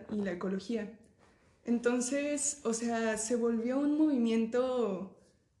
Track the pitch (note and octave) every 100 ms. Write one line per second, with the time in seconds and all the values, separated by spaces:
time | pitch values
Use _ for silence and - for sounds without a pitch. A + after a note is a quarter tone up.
0 | - G#3 G3 F3 F#3+ F#3+ - A3+ G3+ -
1 | - _ - _ _ _ - A#3 A#3+ B3
2 | B3 C#4+ D4 C#4+ - - A3+ A3+ A#3 A3+
3 | A3 G#3+ - A#3+ A#3 A3+ A#3 C4+ D4 D4+
4 | D#4 B3+ A#3 A3+ A3 B3 B3+ B3+ G#3+ F3+
5 | F#3+ - - _ _ _